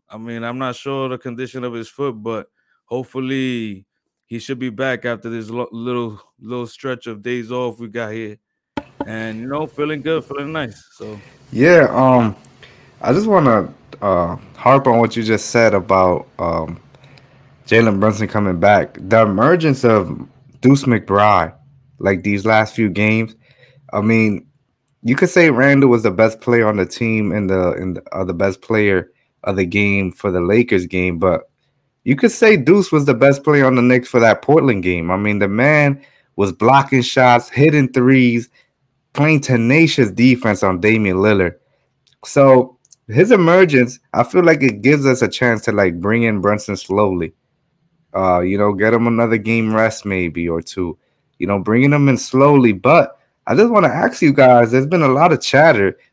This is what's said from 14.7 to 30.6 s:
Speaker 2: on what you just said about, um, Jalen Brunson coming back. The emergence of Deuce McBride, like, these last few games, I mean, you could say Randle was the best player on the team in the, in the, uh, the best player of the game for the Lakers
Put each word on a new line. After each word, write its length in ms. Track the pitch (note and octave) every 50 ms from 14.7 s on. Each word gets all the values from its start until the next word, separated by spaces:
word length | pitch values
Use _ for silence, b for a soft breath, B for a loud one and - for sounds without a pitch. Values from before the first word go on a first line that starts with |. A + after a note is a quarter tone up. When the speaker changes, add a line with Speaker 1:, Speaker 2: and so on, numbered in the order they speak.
| C3+ C#3 - B2+
Speaker 2:
on 100 | A#2 A#2
what 180 | A#2 A2+ -
you 60 | A#2 A2
just 280 | A2 A2+ G2+ - -
said 240 | - A#2+ A2+ A2 G2+
about, 520 | G2 F2 - F#2+ F#2+ F#2 F2+ F2+ - - _ _ -
um, 400 | E2+ E2+ E2 E2 D#2+ D#2+ E2+ - _ _ _ b b b b b b b b b b b b b _
Jalen 340 | - A2 A2+ A#2 A2 G2+ G2
Brunson 260 | G#2 A2 G2+ G#2 G#2+
coming 320 | - - G#2+ G#2 G2 F2+ E2+
back. 400 | F#2 G2+ G#2 F#2+ D#2+ - - -
The 220 | - F#2+ A2+ A2+ A2
emergence 640 | G#2 G2 G2 A#2 D3+ F3+ E3+ D#3+ D#3 C3+ - -
of 440 | A#2 A2 G#2 F#2 D2 - - - - _ _ _ _ _ _
Deuce 240 | - B2+ C#3 C#3 -
McBride, 680 | C3+ A#2 G#2 - - G2 G2+ G#2 G#2+ G#2 F2+ E2 D#2+ - _ _ _ _ _ _ _ _ -
like, 260 | E2 G2 G2+ F2 E2+
these 200 | G#2 G2+ G2+ F#2+
last 300 | A2 A2 G#2+ A2 G#2+ -
few 160 | - A2+ G#2
games, 460 | E2+ G2+ G#2 G#2+ A2 A2 A2+ A2 - _ b b b b b b b b b b -
I 80 | G#2
mean, 480 | G#2 A2 A2+ A2+ A2 G#2+ G2+ - - _ _ _ _ _ _ _ _ _ _ _ -
you 100 | A2+ C3+
could 160 | - F#3 F3
say 200 | - F3+ E3+ D#3+
Randle 380 | C3 A2+ C3+ C#3 C#3 C#3 C#3 C3
was 140 | A#2+ A2+ G#2+
the 80 | A2
best 300 | F#2 F#2 A2 A2 A2 -
player 260 | - B2 A#2+ A#2 A2+
on 120 | G#2+ G#2 G2+
the 80 | F#2
team 440 | F2+ - - A#2+ A2+ A2 A2 G#2+ G2
in 160 | E2+ G#2+ G2+
the, 280 | F#2 F#2+ F#2 F2+ F2+ -
in 200 | - F2+ F#2 E2+
the, 80 | - - - -
uh, 120 | F#2+ F#2+
the 100 | F2+ F2
best 260 | E2 G2 G2 F#2 -
player 520 | _ - A2+ G#2+ G#2 G2+ F#2+ F#2 E2 - _ _ _ _ _ _ -
of 120 | G#2 G2
the 80 | F#2+ F#2+
game 480 | F2 F2+ G2+ G#2 G2+ G2+ G2 F#2+ F#2 F2
for 180 | - - G#2
the 100 | F2+ F2+
Lakers 460 | F2 F2+ G2+ A#2+